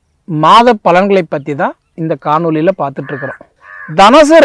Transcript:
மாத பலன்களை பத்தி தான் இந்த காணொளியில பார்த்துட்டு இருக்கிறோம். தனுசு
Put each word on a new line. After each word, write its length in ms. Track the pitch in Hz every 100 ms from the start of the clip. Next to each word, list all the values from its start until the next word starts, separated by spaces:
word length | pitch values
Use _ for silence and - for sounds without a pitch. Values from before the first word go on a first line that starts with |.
| _ _ -
மாத 460 | 151 156 214 240 220 185
பலன்களை 360 | 180 202 196
பத்தி 320 | 160 156 139 143
தான் 120 | 214 - _ -
இந்த 140 | 160 151 151
காணொளியில 480 | 156 170 156 170 190
பார்த்துட்டு 280 | 143 135 135
இருக்கிறோம். 280 | 139 131 - _ _ _ - - 160
தனுசு 380 | 220 285 294 320